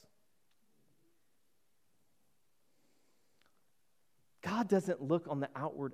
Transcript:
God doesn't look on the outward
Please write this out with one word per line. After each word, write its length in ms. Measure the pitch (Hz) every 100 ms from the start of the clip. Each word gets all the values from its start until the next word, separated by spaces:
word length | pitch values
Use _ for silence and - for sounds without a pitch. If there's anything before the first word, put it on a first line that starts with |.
| - _ _ _ _ _ _ - - - - - _ _ _ _ _ _ - - - _ - _ _ - _ _ _ _ _ _ _ _ - _ _ _ _ _ _ _ - -
God 280 | 175 214 208
doesn't 320 | 196 185 -
look 260 | 139 165 165
on 140 | 143
the 80 | 139
outward 380 | 131 151 143 135